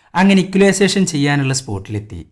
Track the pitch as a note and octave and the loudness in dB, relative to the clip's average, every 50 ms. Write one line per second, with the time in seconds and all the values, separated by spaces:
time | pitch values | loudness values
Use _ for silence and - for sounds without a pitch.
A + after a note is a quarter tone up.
0 | _ _ - F3 F#3 G3 G3 F#3+ F3+ - F#3 F#3+ G3 G3 F#3+ F#3+ G3+ F#3+ F#3+ G3+ | _ _ -2 0 2 4 4 2 2 0 2 2 4 4 4 2 2 0 2 0
1 | F#3+ F#3 - D3 C#3 C#3+ C#3+ C#3+ C#3 C3 C3+ B2 - - G#2 G2 G2 - G#2+ G#2 | 0 0 0 -2 0 0 0 0 -2 -2 -4 -4 -6 -6 -8 -8 -8 -8 -8 -10
2 | G#2 G#2 - E2+ E2 - | -10 -10 -14 -16 -18 -18